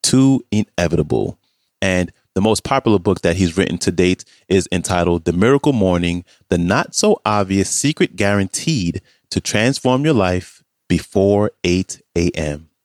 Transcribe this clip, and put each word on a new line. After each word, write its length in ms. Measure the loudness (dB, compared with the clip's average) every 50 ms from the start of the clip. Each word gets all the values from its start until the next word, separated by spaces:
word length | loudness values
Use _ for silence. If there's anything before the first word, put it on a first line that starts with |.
| 0
too 380 | 2 2 4 4 4 2 0 -2 _
inevitable. 840 | -4 -4 -4 _ _ -4 -2 0 0 -2 -2 0 -2 -2 -2 -4 -8 _ _ _ _ _ _ _ _ _
And 300 | -2 -2 0 0 -2 -4 _ _ _ _ _
the 80 | 0
most 220 | 0 2 0 0 _
popular 360 | -2 -2 0 2 2 0 2
book 220 | 2 0 -2 0
that 140 | 0 -2 2
he's 220 | 2 0 0 2
written 200 | 0 0 0 -2 -2
to 120 | -4 -2
date 320 | 0 2 2 2 0 -2 -6 _ _ _ _
is 200 | 0 0 0 0 0
entitled 540 | -4 -4 -2 -2 0 0 2 2 0 0 0
The 80 | -2 0
Miracle 400 | 2 2 2 2 2 2 0 0
Morning, 500 | 2 2 2 2 0 0 -2 -4 -6 -8 _ _ _ _
The 100 | _ -2
Not 380 | 0 0 0 0 -2 -2 -4 -4
So 240 | -2 0 0 0 0 _
Obvious 440 | -2 0 0 0 0 0 0 0 0
Secret 460 | -4 -2 -2 -2 0 0 -2 -4 -2
Guaranteed 840 | -2 0 0 2 0 -2 -2 -6 -6 -4 -2 -2 0 -2 -2 -4 -6 _ _ _ _ _ _
to 100 | -6 -6
Transform 640 | -4 -2 0 0 0 0 0 0 0 0 0 2 2
Your 80 | 2 2
Life 500 | 2 2 2 0 -4 -6 -10 -20 _ _ _ _ _ _
Before 640 | _ -2 -2 -2 -2 0 2 4 4 4 2 2 -2 _ _ -2
eight 380 | 0 0 0 -2 -6 -12 -20 _ _ _
A 120 | -2 -2 -2 -2
M. 340 | -4 -6 -6 -6 -8 -14 _ _ _